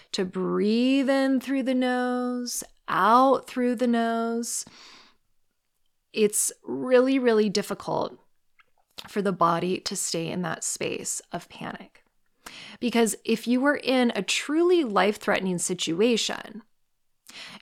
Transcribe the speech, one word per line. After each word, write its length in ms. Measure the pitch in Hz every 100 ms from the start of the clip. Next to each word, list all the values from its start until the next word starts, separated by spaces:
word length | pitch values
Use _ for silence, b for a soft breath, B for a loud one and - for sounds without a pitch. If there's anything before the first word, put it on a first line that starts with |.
| B
to 120 | -
breathe 840 | 185 185 185 180 202 226 254 269 262
in 300 | 269 269 269
through 240 | 240 269
the 100 | 254
nose, 920 | 254 254 247 247 247 247 247 240 - - _ -
out 600 | 160 190 240 269 254 -
through 280 | - 247 240
the 120 | 247
nose, 800 | 233 226 226 226 233 233 - - B B B B B _ _ _ _ _ _ _ _ _
it's 380 | - 208 208 - -
really, 540 | - 254 254 247 254 269
really 320 | 247 220 214
difficult 720 | 196 196 202 - 160 - - _ _ _ _ _ _ _ - -
for 160 | 220
the 80 | 196
body 480 | 180 170 170 180 185
to 160 | - 196
stay 320 | - 170 165
in 160 | 180
that 200 | 175 -
space 600 | - - - - - - -
of 180 | 175 -
panic. 540 | - - - 196 _ _ _ _ _ B B B B
Because 360 | 247 233 226 202 -
if 220 | 226 -
you 120 | 247
were 180 | 277 285
in 360 | - 262 240 -
a 60 |
truly 640 | 185 - - 302 349 359
life-threatening 760 | 269 196 190 208 - 196 190 175
situation, 1040 | - 180 - 165 226 226 - - - 214 - _ _ _ _ _ _ B B B